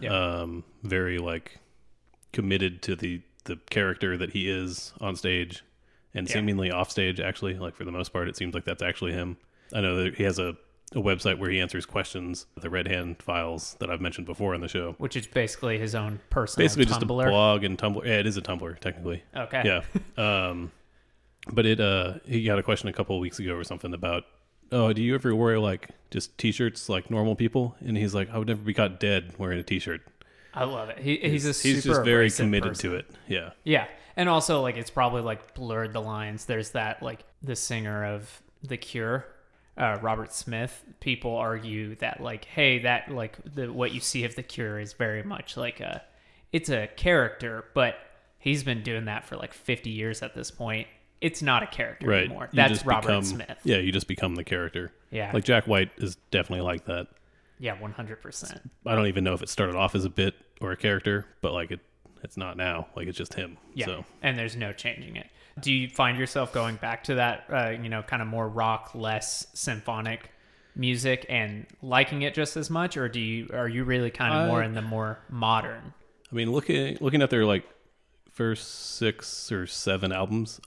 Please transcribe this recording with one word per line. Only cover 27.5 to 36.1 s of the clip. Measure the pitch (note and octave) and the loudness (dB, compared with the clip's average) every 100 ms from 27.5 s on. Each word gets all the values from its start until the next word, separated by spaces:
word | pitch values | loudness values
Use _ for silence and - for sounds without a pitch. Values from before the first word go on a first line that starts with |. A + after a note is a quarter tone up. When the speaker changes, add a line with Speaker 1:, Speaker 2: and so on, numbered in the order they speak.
| C3+ A#2+ - | 2 0 -4
Speaker 2:
And | B2+ G#2+ | -2 0
he's | G#2 G2 | 0 0
like, | G2 | -2
"I | A2+ | -2
would | G#2+ | -2
never | G#2+ | -2
be | G#2+ | 0
caught | G2+ G2+ F#2 | 2 2 2
dead | G#2 G2 F2+ F2 | 2 2 0 -6
wearing | F#2+ F2+ | -4 -2
a | |
t-shirt." | E2+ F#2 - D#2+ - _ - _ - | -2 -2 -2 -8 -10 _ -20 _ -12
Speaker 1:
I | C3 | -4
love | B2+ B2+ A2 | -4 -4 -8
it. | - | -4
He, | C#3 D3+ | -2 0
he's | D3+ D3 | 2 2
a | C#3+ | 0
Speaker 2:
He's, | C3+ | 0
he's | C3+ C3+ | 2 2
Speaker 1:
super | C3+ C3 | 4 4
Speaker 2:
just | |
very | A#2+ A#2 A2 | 6 8 6
Speaker 1:
abrasive | - | 4
Speaker 2:
committed | G#2+ G2+ F#2+ | 4 4 2
Speaker 1:
person. | - F2+ | -2 -2
Speaker 2:
to | F2+ | -4
it. | - - - | -6 -14 -4
Yeah. | F#2+ E2+ - | -4 -4 -6
Speaker 1:
Yeah. | - D3 - - - - | 2 2 2 -10 -10 0
And | F3+ | 4
also, | D#3+ D#3+ D3+ | 4 4 2
like, | B2+ A#2 | 2 -2
it's | A2+ | -4
probably, | - B2 B2 | 2 2 2
like, | A#2 A2 - | -2 -6 -8
blurred | - A#2+ A2 A2 | -10 -4 -4 -2
the | A2+ | -4
lines. | G#2+ | -6